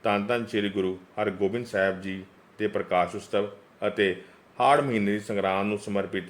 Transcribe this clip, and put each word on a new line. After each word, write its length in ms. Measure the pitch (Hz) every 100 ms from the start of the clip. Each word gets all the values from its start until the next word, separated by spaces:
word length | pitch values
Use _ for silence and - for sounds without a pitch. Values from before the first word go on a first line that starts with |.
ਧੰਨ 220 | 110 104 101
ਧੰਨ 180 | 120 110
ਸ਼੍ਰੀ 240 | 107 101
ਗੁਰੂ 300 | 98 92 92 - -
ਹਰਗੋਬਿੰਦ 440 | 107 92 98 117 117
ਸਾਹਿਬ 360 | 101 95 92
ਜੀ 240 | 98 95 92 - - -
ਦੇ 80 | 107
ਪ੍ਰਕਾਸ਼ 480 | 104 95 90 87 104
ਉਤਸਵ 340 | - 101 101 - - _ 104
ਅਤੇ 360 | 104 98 90 - - _ -
ਹਾੜ 220 | 127 147
ਮਹੀਨੇ 300 | 139 113 101
ਦੀ 80 | 104
ਸੰਗਰਾਂਦ 480 | 104 104 95 95 101
ਨੂੰ 100 | 104
ਸਮਰਪਿਤ 440 | 104 98 98 95